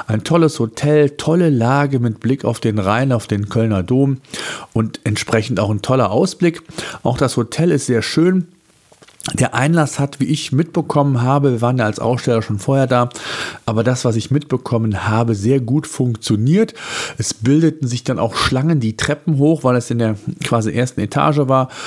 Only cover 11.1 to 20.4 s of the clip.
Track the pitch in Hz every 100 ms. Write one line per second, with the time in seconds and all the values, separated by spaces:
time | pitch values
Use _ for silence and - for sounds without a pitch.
11.1 | 127 123 143 139 120 120 127 107 104 113
12.1 | 120 - 113 - 104 - 135 127 123 123
13.1 | - - - - - - 110 113 123 123
14.1 | 110 - 143 143 127 - 117 110 98 101
15.1 | 110 117 104 107 135 120 147 - - 123
16.1 | 113 - 107 123 185 220 - - - -
17.1 | - - - 110 151 160 156 127 120 -
18.1 | 120 110 - - 127 151 156 110 107 -
19.1 | 147 - 139 147 160 131 123 - 120 113
20.1 | 104 - -